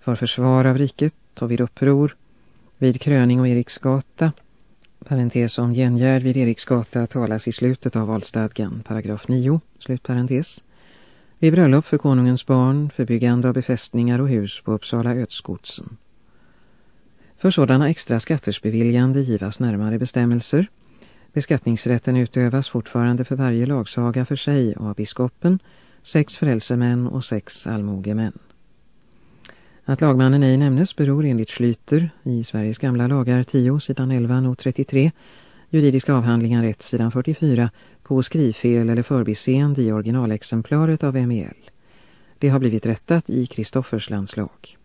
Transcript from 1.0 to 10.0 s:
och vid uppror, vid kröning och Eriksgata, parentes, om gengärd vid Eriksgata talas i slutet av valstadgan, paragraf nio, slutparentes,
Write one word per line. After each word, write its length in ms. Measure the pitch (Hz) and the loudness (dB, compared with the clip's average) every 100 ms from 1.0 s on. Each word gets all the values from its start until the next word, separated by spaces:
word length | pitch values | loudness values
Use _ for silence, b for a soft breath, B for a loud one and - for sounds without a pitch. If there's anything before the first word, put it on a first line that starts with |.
| 151 - _ - | -4 -4 _ -8
och 100 | 117 | -4
vid 100 | 117 | -2
uppror, 560 | 123 - 135 139 147 - _ b b b b _ | -4 0 2 4 2 -4 _ b b b b _
vid 220 | 131 123 | 0 0
kröning 400 | - 143 123 123 | 2 2 4 2
och 80 | 127 | 2
Eriksgata, 840 | 120 120 - 135 135 - - 160 - _ _ _ _ _ _ | 0 -2 -6 -2 -2 -4 -2 -2 -2 _ _ _ _ _ _
parentes, 540 | - 139 120 127 117 - | -4 -2 0 0 -2 0
om 160 | 120 | -2
gengärd 480 | 120 127 120 127 131 | 2 2 2 2 2
vid 140 | 127 127 | 2 2
Eriksgata 680 | 120 113 - 123 113 127 117 | 0 0 -2 -2 0 -4 -4
talas 420 | 131 113 110 - | -4 -4 -4 -6
i 40 | |
slutet 440 | 113 123 127 135 117 | -2 -2 -2 -4 -4
av 120 | 107 | -4
valstadgan, 760 | 110 - 113 110 - 107 110 - | -4 -4 -6 -6 -4 -8 -8 -8
paragraf 420 | 110 101 104 - | -8 -6 -10 -2
nio, 320 | 127 127 160 - _ | -2 0 -2 -4 _
slutparentes, 840 | - 127 | -8 -8